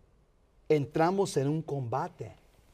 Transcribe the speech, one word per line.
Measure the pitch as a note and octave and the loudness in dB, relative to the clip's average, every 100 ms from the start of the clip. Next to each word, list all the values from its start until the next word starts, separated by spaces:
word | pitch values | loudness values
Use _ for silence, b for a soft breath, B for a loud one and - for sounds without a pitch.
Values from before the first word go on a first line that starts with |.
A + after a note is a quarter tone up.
| _ _ _ _ _ _ - | _ _ _ _ _ _ 0
Entramos | D#3 C3+ D#3+ E3 G3 F3+ D3+ | 2 2 2 2 2 0 0
en | C3+ | 0
un | D#3+ | 0
combate. | D#3 C#3+ A#2+ C3 F3 - G#2+ - _ _ _ | -2 -6 -4 -4 -4 -8 -16 -16 _ _ _